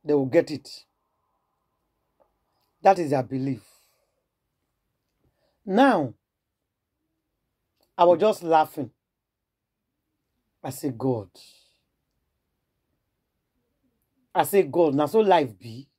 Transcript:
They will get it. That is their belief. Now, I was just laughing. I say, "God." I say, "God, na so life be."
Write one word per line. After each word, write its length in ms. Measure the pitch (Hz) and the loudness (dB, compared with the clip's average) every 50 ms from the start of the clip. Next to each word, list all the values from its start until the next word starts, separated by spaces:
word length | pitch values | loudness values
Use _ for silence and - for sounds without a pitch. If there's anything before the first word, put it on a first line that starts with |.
| _ | _
They 100 | 151 147 | 0 0
will 120 | 143 135 | 0 0
get 260 | 131 117 170 - - | 2 2 0 0 0
it. 180 | 151 131 _ - - - _ _ _ _ _ _ _ _ _ _ _ _ _ _ _ _ _ _ _ _ _ _ _ _ _ _ _ _ _ _ _ _ _ _ _ _ _ _ _ _ | -10 -14 _ -18 -20 -20 _ _ _ _ _ _ _ _ _ _ _ _ _ _ _ _ _ _ _ _ _ _ _ _ _ _ _ _ _ _ _ _ _ _ _ _ _ _ _ _
That 180 | - 190 196 175 | 2 2 2 2
is 100 | 170 139 | 0 -2
their 140 | 143 135 127 | -2 -2 -2
belief. 380 | 104 131 131 131 139 131 110 _ _ _ _ _ _ _ _ _ _ _ _ _ _ _ _ _ _ _ _ _ _ _ _ _ _ _ _ _ _ _ _ _ _ _ _ _ _ _ _ _ | -4 -8 -6 -6 -6 -6 -8 _ _ _ _ _ _ _ _ _ _ _ _ _ _ _ _ _ _ _ _ _ _ _ _ _ _ _ _ _ _ _ _ _ _ _ _ _ _ _ _ _
Now, 480 | 208 185 220 269 277 233 175 143 117 - _ _ _ _ _ _ _ _ _ _ _ _ _ _ _ _ _ _ _ _ _ _ _ _ _ _ _ _ _ _ _ _ _ _ _ _ | -2 2 4 4 4 4 0 -2 -6 -10 _ _ _ _ _ _ _ _ _ _ _ _ _ _ _ _ _ _ _ _ _ _ _ _ _ _ _ _ _ _ _ _ _ _ _ _
I 60 | - 175 | 2 4
was 140 | 175 175 156 | 4 4 4
just 240 | 190 214 208 - 170 | 2 0 0 -2 -2
laughing. 480 | 165 160 156 156 - - 160 135 117 _ _ _ _ _ _ _ _ _ _ _ _ _ _ _ _ _ _ _ _ _ _ _ _ _ _ _ _ _ _ _ _ _ _ - | 2 2 2 2 0 -6 -12 -12 -12 _ _ _ _ _ _ _ _ _ _ _ _ _ _ _ _ _ _ _ _ _ _ _ _ _ _ _ _ _ _ _ _ _ _ -14
I 60 | 139 | -14
say, 180 | 131 - - 143 | -14 -8 -10 -10
"God." 380 | 120 110 131 135 123 113 101 - _ - - - _ _ _ _ _ _ _ _ _ _ _ _ _ _ _ _ _ _ _ _ _ _ _ _ _ _ _ _ _ _ _ _ _ _ _ _ _ _ _ _ _ _ _ _ _ _ _ _ _ _ _ _ _ _ _ _ _ | -8 -6 -6 -6 -6 -6 -10 -16 _ -20 -20 -20 _ _ _ _ _ _ _ _ _ _ _ _ _ _ _ _ _ _ _ _ _ _ _ _ _ _ _ _ _ _ _ _ _ _ _ _ _ _ _ _ _ _ _ _ _ _ _ _ _ _ _ _ _ _ _ _ _
I 100 | 185 151 | -2 -2
say, 200 | - 202 196 180 | 2 2 0 0
"God, 320 | 139 131 170 170 156 131 | 2 0 0 0 2 2
na 100 | 143 151 | 0 -2
so 140 | 143 - 220 | 0 0 0
life 380 | 220 196 180 165 147 120 101 | 2 4 2 2 2 -2 -8
be." 300 | 92 - 113 113 123 143 _ _ | _ -20 -18 -18 -18 -20 _ _